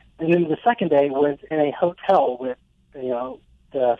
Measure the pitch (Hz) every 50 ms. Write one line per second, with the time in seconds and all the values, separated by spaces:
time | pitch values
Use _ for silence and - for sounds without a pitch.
0 | _ _ _ - 165 165 170 175 170 151 156 - - 233 240 - 202 165 151 143
1 | 143 143 131 - 143 147 143 - - - 156 156 147 147 - - - 175 175 -
2 | - - 196 165 139 127 123 123 127 127 123 - _ _ _ _ _ _ - 143
3 | 127 127 123 120 127 131 127 - _ _ _ _ _ _ - 139 123 123 117